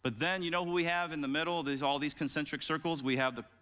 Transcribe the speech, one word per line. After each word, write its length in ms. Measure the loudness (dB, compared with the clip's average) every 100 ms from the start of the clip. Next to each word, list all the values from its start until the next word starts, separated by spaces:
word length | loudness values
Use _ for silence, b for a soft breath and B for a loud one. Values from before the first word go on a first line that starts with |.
But 160 | -2 0
then 240 | 0 0
you 80 | 0
know 140 | 0
who 80 | 2
we 120 | 2
have 280 | 2 2 0
in 80 | -2
the 80 | 0
middle, 340 | 0 2 0
these, 200 | 0 0
all 160 | 2 2
these 160 | 0
concentric 480 | -2 -2 -2 -2 -4
circles? 400 | -2 -2 0 0
We 140 | 0 2
have 180 | 2
the, 100 | -2 -12 -18